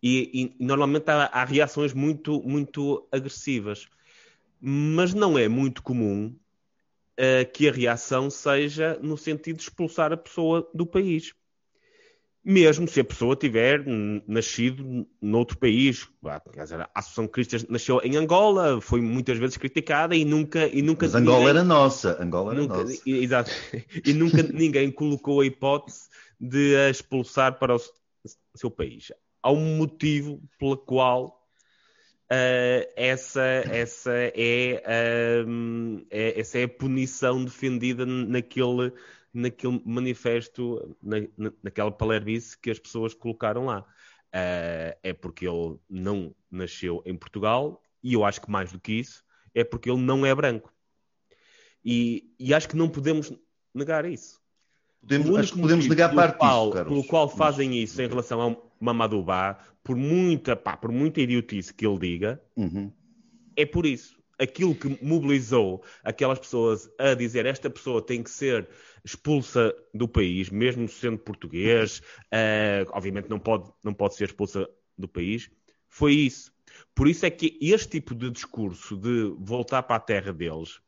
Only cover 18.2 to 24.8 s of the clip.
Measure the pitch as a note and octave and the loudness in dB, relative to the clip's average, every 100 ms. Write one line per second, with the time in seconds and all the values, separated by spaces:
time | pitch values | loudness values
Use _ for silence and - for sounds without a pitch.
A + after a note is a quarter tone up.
18.2 | D#3 F3 G#3+ G3 E3 B2 - A#2+ A#2 B2 | 2 4 4 4 2 0 0 0 0 -2
19.2 | B2 A#2 B2+ - C3+ D#3+ - D3 D#3+ E3+ | -2 -2 -2 -4 -4 -4 0 0 2 2
20.2 | D3+ D3+ D3+ E3 D#3 C#3 D3 E3 E3 A#2 | 4 2 2 0 2 2 2 2 2 4
21.2 | A#2+ B2+ B2+ D3+ F3+ D#3 C#3 C3 G2 E2 | 6 8 8 6 6 6 6 4 -2 0
22.2 | F2 F2 G2+ B2 C#3+ F#2 A#2 C3 C3 C3 | -2 -2 -2 -2 -2 -2 -4 -6 -2 -2
23.2 | B2 B2 A#2+ - - A#2 - - - D3+ | 2 0 0 -6 -10 -12 -12 -4 0 2
24.2 | E3 D#3+ D#3+ D3+ D#3+ C#3 | 6 4 4 2 2 2